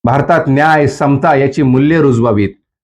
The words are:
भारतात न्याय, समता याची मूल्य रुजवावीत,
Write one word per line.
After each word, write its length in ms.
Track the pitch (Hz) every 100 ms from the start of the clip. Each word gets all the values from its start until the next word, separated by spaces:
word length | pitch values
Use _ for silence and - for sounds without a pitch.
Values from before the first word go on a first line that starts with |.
भारतात 420 | - 139 135 165 143
न्याय, 400 | 135 156 156 143
समता 460 | - 143 139 165
याची 280 | 139 139 151
मूल्य 380 | 135 127 147 165
रुजवावीत, 480 | 143 117 120 104 98 - _ _